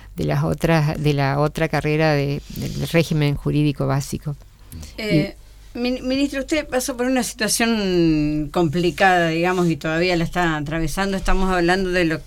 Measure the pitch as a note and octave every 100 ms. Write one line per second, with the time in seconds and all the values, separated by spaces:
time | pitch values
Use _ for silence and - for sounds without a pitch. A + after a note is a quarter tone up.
0 | - - D3+ D3 E3 D#3 E3 E3 D3 -
1 | D3 C#3+ C#3 C#3+ D3 - D#3+ D3 D3 D3+
2 | D#3+ D3 C#3 C#3+ - - C3+ C#3+ C#3+ E3
3 | D3 D#3 C#3+ C#3+ D3 C#3+ D3+ C#3 C3+ C3+
4 | C#3 C3+ D3+ C#3+ - - - - - -
5 | G#3+ D#3+ G3 - - - - - A#3+ B3+
6 | B3+ C4+ C#4+ C4+ C4 D#4 D4 B3+ B3 A#3+
7 | B3 C4 - - G#3 - A#3 A3+ G3 F3+
8 | E3 D#3 D3+ D3+ D3 F3+ E3+ E3 F3 D3
9 | F#3+ F3+ E3+ D#3+ F3 F#3 F3 D3+ D#3+ D#3+
10 | F3+ F3 E3 F#3 F3 D#3 D3 E3 D#3+ -
11 | G3 F#3+ F#3 F#3 F#3+ F3+ E3+ F#3 F#3 F3+
12 | E3 D#3